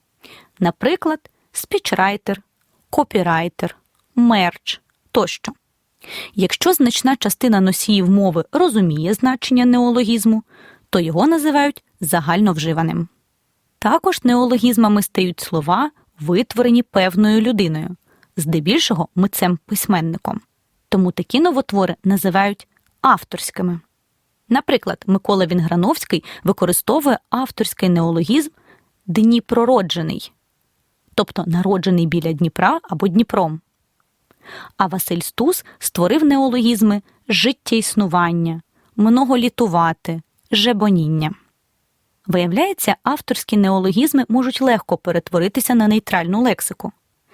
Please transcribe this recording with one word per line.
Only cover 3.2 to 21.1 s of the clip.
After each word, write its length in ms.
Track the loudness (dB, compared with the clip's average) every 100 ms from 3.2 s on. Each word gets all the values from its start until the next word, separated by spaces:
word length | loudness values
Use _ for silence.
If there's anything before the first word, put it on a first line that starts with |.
| 0 0 -4 -6 -10 -10 _ _ _ 2
мерч 640 | 4 4 2 -2 -10 -12 _ _ _
тощо. 400 | -2 -2 -6 -12 -14 _ _ _ _ -20 -18 -10 -2
Якщо 380 | -2 0 0
значна 420 | 2 2 2 0 0
частина 460 | -2 0 2 4
носіїв 480 | 2 0 0 2 4
мови 360 | 4 2 0 -2
розуміє 640 | 0 2 2 0 0 -2
значення 520 | 0 0 -2 0 2 4
неологізму, 800 | 4 2 2 0 2 2 0 -4 -18 -20 _ _
то 100 | -2
його 280 | 0 2 2
називають 560 | 2 2 2 0 -4 _ _
загальновживаним. 1080 | -2 -2 0 2 2 0 -2 -2 -2 -4 -8 _ _ _ _ _ _ _
Також 400 | -2 0 0 -2
неологізмами 800 | 0 2 2 2 2 4 4 2
стають 380 | 0 -2 -2 -4
слова, 520 | -6 -4 0 0 -2 -6 _ _
витворені 640 | -2 0 0 0 2 2
певною 580 | 2 0 2 2 2 2
людиною, 540 | 2 0 -2 -4 -8 -12 _ _ _ -8
здебільшого 720 | -2 -2 0 0 0 -2 -2 0
митцем-письменником. 1200 | -2 0 -2 -2 -6 -6 -2 -2 -2 -6 -8 -10 -12 _ _ _ _
Тому 220 | 0 0